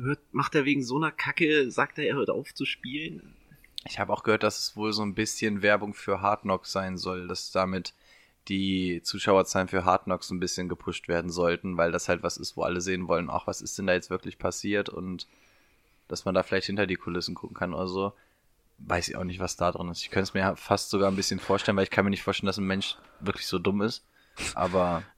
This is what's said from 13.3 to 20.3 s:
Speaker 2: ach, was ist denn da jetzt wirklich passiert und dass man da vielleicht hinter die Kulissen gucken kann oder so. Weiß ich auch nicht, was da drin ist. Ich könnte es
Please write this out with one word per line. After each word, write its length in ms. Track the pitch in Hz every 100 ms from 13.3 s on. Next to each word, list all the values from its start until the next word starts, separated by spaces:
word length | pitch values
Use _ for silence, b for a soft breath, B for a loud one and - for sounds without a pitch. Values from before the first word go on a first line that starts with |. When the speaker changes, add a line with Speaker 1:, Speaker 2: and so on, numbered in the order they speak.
Speaker 2:
ach, 160 | - -
was 160 | 95
ist 160 | - -
denn 80 | 95
da 80 |
jetzt 160 | 90 -
wirklich 280 | 95 - -
passiert 520 | 92 - 101 101 98
und 360 | - 92 90 - _ _ _ _ _ _ _ -
dass 180 | - 98
man 80 |
da 80 | 92
vielleicht 240 | - 95 -
hinter 200 | 101 92
die 100 | 90
Kulissen 380 | - 87 85
gucken 220 | 87 - -
kann 160 | 92
oder 140 | 87 92
so. 260 | 95 98 - _ _ _ _ _ _
Weiß 300 | - 87 -
ich 80 | -
auch 80 |
nicht, 160 | 90 90
was 160 | 92 -
da 140 | 87
drin 180 | 85 87
ist. 140 | 85
Ich 80 | -
könnte 140 | 98
es 100 | 95